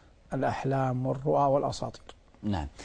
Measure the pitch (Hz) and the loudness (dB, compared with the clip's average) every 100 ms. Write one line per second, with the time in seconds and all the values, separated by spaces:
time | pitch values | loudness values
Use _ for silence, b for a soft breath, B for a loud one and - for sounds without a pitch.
0 | b - - 135 131 - 135 135 131 127 | b -20 -10 -2 -2 -2 -2 0 0 0
1 | 131 135 139 143 139 139 139 123 120 - | -2 -2 2 4 4 4 2 -2 -6 -8
2 | - - - - 104 95 71 B | -18 -20 -20 -8 -2 0 -2 B